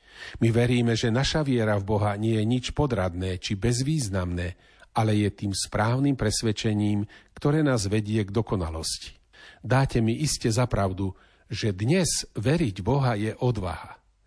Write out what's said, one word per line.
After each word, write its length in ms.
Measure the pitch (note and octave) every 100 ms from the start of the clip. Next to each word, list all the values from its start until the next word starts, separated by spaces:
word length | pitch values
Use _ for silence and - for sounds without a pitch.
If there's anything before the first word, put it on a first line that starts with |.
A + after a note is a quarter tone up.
| _ - - -
My 80 | A#2
veríme, 400 | A2+ A#2+ B2 A#2
že 160 | A2+ A#2+
naša 320 | A2+ C3+ D#3+
viera 400 | C#3+ B2 G#2+ G#2
v 160 | G2 G#2+
Boha 160 | G#2+ G2+
nie 160 | A2 A2
je 80 |
nič 320 | G#2+ B2 B2 -
podradné 640 | D3 A2 F#2 F2 F#2 F#2
či 160 | - G2+
bezvýznamné, 960 | A2+ A#2+ C3+ D#3 A2+ F#2+ F2+ F2 F2 - _ - -
ale 240 | - A2 G#2+
je 160 | G#2
tým 240 | - G#2 F#2+
správnym 560 | - G2+ G#2+ B2 C#3+
presvedčením, 960 | C3 A2 G#2 A#2 G#2+ A2+ G#2 G#2 G#2 G#2 - -
ktoré 320 | - D3 D3+
nás 240 | D3 B2 G2
vedie 320 | G#2+ G#2 G#2+
k 80 | G2
dokonalosti. 880 | G#2 G#2+ G#2 E2 D#2+ D#2+ - - - _ - - -
Dáte 400 | G#2+ B2+ C3+ B2+
mi 160 | A2+ B2
iste 320 | D3+ - B2
za 160 | A2 B2
pravdu, 480 | - G2 F#2 G2 - _ _ -
že 240 | G#2+ A2+
dnes 560 | F#2 A2 F#3 E3 - - -
veriť 480 | A2 E3 C#3 F#2+
Boha 320 | F#2 C#3+ C3 G#2+
je 160 | G#2+
odvaha. 640 | - B2+ A2 F2+ F2 - - _ _